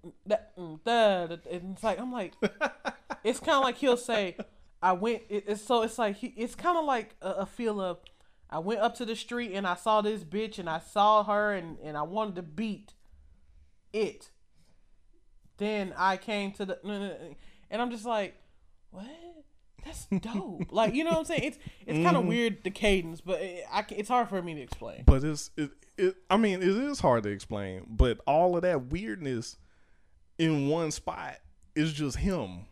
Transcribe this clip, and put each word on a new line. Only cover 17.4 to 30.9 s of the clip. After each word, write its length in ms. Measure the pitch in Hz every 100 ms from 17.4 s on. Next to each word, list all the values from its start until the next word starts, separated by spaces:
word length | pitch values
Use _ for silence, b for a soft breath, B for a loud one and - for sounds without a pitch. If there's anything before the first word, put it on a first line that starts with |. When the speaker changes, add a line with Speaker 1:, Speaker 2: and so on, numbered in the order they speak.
| b b b
Speaker 1:
and 120 | 214
I'm 100 | 247
just 140 | 233 233
like, 300 | 220 190 - - - - - -
"What? 140 | 185 226 320 339 320 - - _ -
That's 240 | 302 - -
dope." 560 | 196 220 214 349 170 175
Speaker 2:
<laughs> 40 |
Speaker 1:
Like, 240 | 202 220 247
you 80 |
know 80 | 320
what 80 | 330
I'm 60 | 320
saying? 180 | 302
It's, 140 | 262 - B B -
it's 120 | 156
kinda 160 | 170 175
Speaker 2:
Mm-hmm. 80 | 185
Speaker 1:
weird, 360 | 233 233 196
the 80 | 185
cadence, 500 | - 214 190 165 165
but 180 | 180 170
it, 240 | 185 175 -
I 120 | 190
ca-, 120 | 208 -
it's 120 | 208
hard 200 | 247 214
for 120 | 196
me 140 | 175 151
to 60 |
explain. 420 | 123 - 113 73 127
Speaker 2:
But 180 | 131
it's, 280 | 151 147 - -
it, 120 | 147 - - -
it, 180 | 190 190 _
I 80 | 196
mean, 240 | 220 185
it 40 | 185
is 300 | 202 285 277
hard 240 | 160 117
to 60 | 104
explain, 560 | 98 - 104 98 92 -
but 320 | 110 127 110 -
all 300 | 151 180 175
of 80 |
that 240 | 180 156 127
weirdness 720 | 165 220 202 143 120 117 - - _ _ - _ _ _ -
in 280 | 160 151 139
one 200 | 165 160